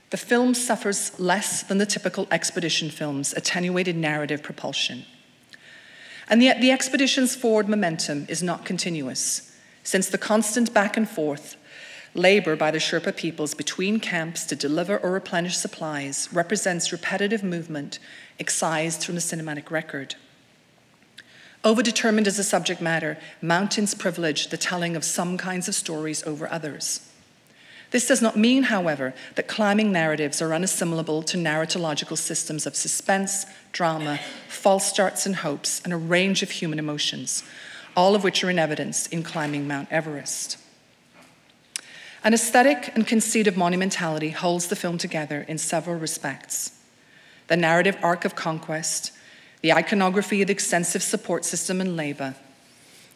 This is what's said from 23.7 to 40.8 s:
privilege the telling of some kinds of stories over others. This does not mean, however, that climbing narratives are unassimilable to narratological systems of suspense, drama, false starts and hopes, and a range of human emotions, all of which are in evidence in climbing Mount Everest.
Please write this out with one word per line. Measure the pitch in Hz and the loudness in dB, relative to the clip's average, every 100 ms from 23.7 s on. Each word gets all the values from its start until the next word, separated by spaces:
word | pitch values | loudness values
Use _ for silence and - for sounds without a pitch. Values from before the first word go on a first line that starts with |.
| - 202 | 0 -2
privilege | - 190 165 165 143 - | -2 -4 -2 -2 -2 -4
the | 165 | -4
telling | - 180 170 | -4 -2 -2
of | 165 | -2
some | - - 180 180 | -2 -2 -2 -4
kinds | 185 180 185 | -4 -4 -4
of | |
stories | 196 - 156 156 151 | -4 -4 -4 -4 -4
over | 165 151 160 | -6 -6 -6
others. | 165 151 131 - - - - _ _ _ - - - - | -6 -6 -8 -6 -6 -10 -20 _ _ _ -20 -20 -20 -2
This | 247 240 | 0 4
does | 262 | 4
not | 226 208 | 4 4
mean, | 226 269 | 6 6
however, | 233 208 170 143 131 - - - | 4 2 2 0 -2 -6 -8 -6
that | - | -4
climbing | - 208 208 214 | 2 4 4 4
narratives | 180 160 151 147 - | 4 2 2 0 0
are | 160 | 0
unassimilable | 160 185 - 180 165 160 156 | 0 0 0 0 -2 0 -2
to | 160 185 | -2 -2
narratological | 156 156 160 185 160 147 - 156 | 0 0 0 -2 -2 -2 -4 -4
systems | - 160 - 156 147 | -4 -4 -4 -4 -4
of | |
suspense, | - - - - 196 196 - - - - | -4 -2 -2 0 0 0 -4 -6 -14 -10
drama, | - 165 160 151 147 - - - | -2 0 0 -4 -6 -8 -14 -14
false | - 202 190 - | 2 4 4 4
starts | - 185 - | 2 0 0
and | 196 175 | -2 -2
hopes, | 160 147 - - | -4 -4 -4 -4
and | 180 | -4
a | 170 | -4
range | 165 175 190 190 | 2 2 4 2
of | 202 | -2
human | - 165 156 | -4 -4 -2
emotions, | 151 147 - 143 127 - - - - - - - | -4 -2 -4 -4 -4 -6 -6 -14 -18 -18 -2 4
all | 185 | 6
of | 208 | 6
which | 190 190 | 4 2
are | 185 | 2
in | 180 | 2
evidence | 156 147 139 151 - | 2 0 -4 -4 -4
in | 165 | -4
climbing | 160 170 147 147 143 | -4 -4 -2 -2 -4
Mount | 139 139 | -4 -2
Everest. | 160 156 143 143 - - - - _ | -2 -2 -6 -6 -6 -6 -10 -16 _